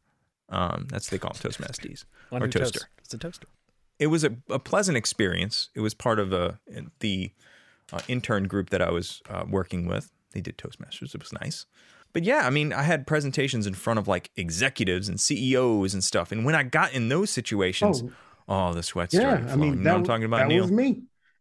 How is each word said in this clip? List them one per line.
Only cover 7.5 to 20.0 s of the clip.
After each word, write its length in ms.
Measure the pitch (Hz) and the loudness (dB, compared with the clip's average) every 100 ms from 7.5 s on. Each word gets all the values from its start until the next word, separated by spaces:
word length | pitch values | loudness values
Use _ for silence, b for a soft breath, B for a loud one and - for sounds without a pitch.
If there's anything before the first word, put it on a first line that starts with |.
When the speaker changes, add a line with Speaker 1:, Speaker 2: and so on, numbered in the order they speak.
| b b b - | b b b -12
Speaker 1:
uh, 100 | 87 - | -10 -4
intern 400 | 123 - 107 95 | -4 0 0 0
group 220 | 101 92 | -2 0
that 120 | 95 | 0
I 100 | 87 | 2
was, 300 | 87 90 - - | 0 -4 -10 -10
uh, 160 | 95 85 | -8 -2
working 380 | 98 92 90 87 | -2 -2 -4 -2
with. 240 | 98 - _ _ | -4 -6 _ _
They 80 | - | -10
did 160 | - - | -8 -10
Toastmasters. 580 | - - - - 143 - | -14 -14 -16 -14 -12 -14
It 60 | |
was 120 | - | -14
nice. 320 | - - - - b b b b | -10 -8 -10 -14 b b b b
But 100 | 165 | -2
yeah, 220 | 175 294 127 | 0 2 2
I 40 | |
mean, 220 | 143 147 | 2 0
I 100 | 113 | 0
had 240 | 147 160 131 | 2 2 2
presentations 580 | 156 143 139 135 120 101 | 0 0 0 0 0 -2
in 60 | |
front 260 | 92 - 110 | -2 0 0
of, 80 | 98 | 2
like, 220 | 92 - - | 0 -2 -6
executives 720 | 87 82 120 - 101 90 104 | -4 0 0 2 0 0 -2
and 100 | 95 | -2
C 320 | - 143 131 | -2 0 2
E 60 | 131 | 4
Os 360 | 127 107 98 | 4 4 2
and 100 | 98 | 0
stuff. 280 | - 104 87 | 0 0 -2
And 140 | 107 120 | -2 2
when 100 | 156 | 2
I 80 | |
got 300 | 127 156 175 | 2 2 2
in 160 | 131 113 | 0 0
those 200 | 147 208 | 2 0
situations, 720 | - - 104 92 92 202 139 123 B B B - | -2 -2 0 2 2 2 2 -2 B B B -2
Speaker 3:
Oh. 220 | 98 90 | 0 2
Speaker 1:
oh, 40 | |
the 100 | 85 | 0
sweat 300 | 85 90 87 | -4 -4 0
Speaker 3:
Yeah, 60 | 180 | 2
Speaker 1:
started 240 | 269 190 120 | 4 2 2
Speaker 3:
I 40 | |
Speaker 1:
flowing. 60 | 135 | 2
Speaker 3:
mean, 80 | 151 | 2
Speaker 1:
You 40 | 131 | 2
know 40 | |
Speaker 3:
that 60 | - | 4
Speaker 1:
what 40 | |
I'm 60 | - | 4